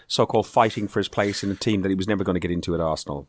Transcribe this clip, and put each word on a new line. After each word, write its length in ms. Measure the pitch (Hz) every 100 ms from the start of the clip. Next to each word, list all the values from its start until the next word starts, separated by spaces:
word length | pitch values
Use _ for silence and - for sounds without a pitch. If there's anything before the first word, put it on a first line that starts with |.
| -
so-called 400 | - 117 113 104
fighting 420 | - 113 113 101
for 120 | 107
his 80 | 98
place 340 | - 101 101
in 60 | 101
a 40 | 95
team 260 | - 104
that 80 | 95
he 40 | 95
was 100 | 95
never 160 | 101
gonna 140 | 98 87
get 100 | 87
into 200 | 87 87
at 60 | 85
Arsenal. 480 | 80 78 - 71